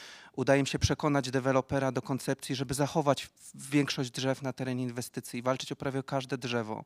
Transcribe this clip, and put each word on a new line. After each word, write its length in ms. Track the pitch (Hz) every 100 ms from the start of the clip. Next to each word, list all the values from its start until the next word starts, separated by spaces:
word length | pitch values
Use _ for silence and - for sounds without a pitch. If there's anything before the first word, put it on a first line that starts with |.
| - - - -
udaje 240 | 127 139
im 60 | 135
się 140 | 151
przekonać 520 | - 143 156 143 127
dewelopera 600 | 127 131 131 - 139 135
do 100 | 127
koncepcji, 540 | - 131 - 131 - 131
żeby 180 | 131
zachować 520 | 135 - 170 147 135 -
w-, 440 | _ - 139 135
większość 420 | 147 139 - 123
drzew 300 | - 131 131
na 120 | 135
terenie 300 | - 131 127
inwestycji 560 | 127 120 120 - - 123
i 40 |
walczyć 280 | 127 131 -
o 40 | -
prawie 280 | 139 131
każde 340 | - 139 127 139
drzewo. 460 | 120 120 107 107